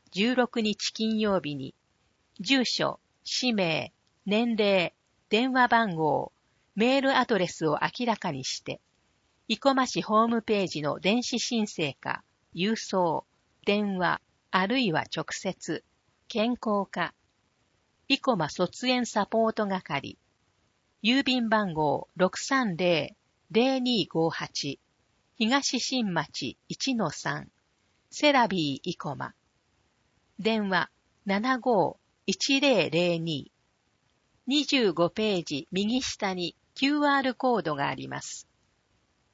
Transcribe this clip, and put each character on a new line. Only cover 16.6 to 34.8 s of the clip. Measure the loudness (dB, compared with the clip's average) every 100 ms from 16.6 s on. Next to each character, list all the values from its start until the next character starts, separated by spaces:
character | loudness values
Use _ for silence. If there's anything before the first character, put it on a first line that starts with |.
| -2 -2 -4
課、 | -6 -6 _ _ _ _ _ _ _ _ _ _
生 | 0
駒 | 2 0 -2
卒 | -2 -2 -2 0
園 | 0
サ | 0 -2 0
ポ | 2 0
ー |
ト | 0 -2
係、 | -4 -4 -6 -6 -16 _ _ _ _ _ _ _ _
郵 | 2 4
便 | 4 0 2
番 | 2 2
号 | 0 0 0 -4
六 | 0 0 0
三 | -2 0 0 0
零 | 2 2 0 -10 _ _ _
零 | 2 2 2
二 | 0 0 0
五 | 0 0
八、 | -2 -8 -8 -8 -10 _ _ _ _ _
東 | _ 0 2 0 -4
新 | -2 -2 0
町 | -2 -4 -8 -10 -10 _
一 | -6 -4
の | -2 -2
三、 | -4 -8 -8 -12 _ _ _ _ _ _
セ | 0 4
ラ | 4 4
ビ | 2 0 -2
ー | -6
生 | -8
駒。 | -8 -8 -10 _ _ _ _ _ _ _ _ _ _ -4
電 | -2 0 0
話 | 0 -2 _ _ _
七 | -2 -2 0 0
五 | 2 2 2 -2 _ _ -6
一 | -4 0 2
零 | 4 4 2
零 | 2 2 0
二。 | -2 -4 -8 _ _ _ _ _ _ _ _ _ -2
二 | 0
十 | 2 2